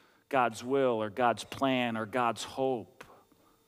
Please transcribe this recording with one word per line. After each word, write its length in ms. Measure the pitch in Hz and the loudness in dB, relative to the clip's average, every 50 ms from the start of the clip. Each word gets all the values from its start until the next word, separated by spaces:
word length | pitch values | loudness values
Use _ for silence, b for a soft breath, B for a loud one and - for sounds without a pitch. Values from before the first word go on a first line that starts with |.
| b b b b b b | b b b b b b
God's 360 | 139 131 123 117 110 104 120 | 0 2 2 2 0 -4 -4
will 360 | 123 135 139 135 127 117 110 | 0 2 2 4 4 2 0
or 100 | 107 107 | -2 -2
God's 340 | 95 123 123 117 110 101 - | 0 2 2 2 2 2 -2
plan 520 | - - - 139 135 131 127 123 120 113 | -10 -6 -2 0 0 2 2 0 0 -2
or 100 | 110 110 | -4 -4
God's 380 | 104 98 127 123 117 110 - - | -2 -2 0 0 0 0 -2 -6
hope 600 | - - 135 135 131 131 113 95 - - - - - b b b b b b b b b b b | -8 -4 -2 0 0 0 -2 -4 -10 -16 -20 -20 -20 b b b b b b b b b b b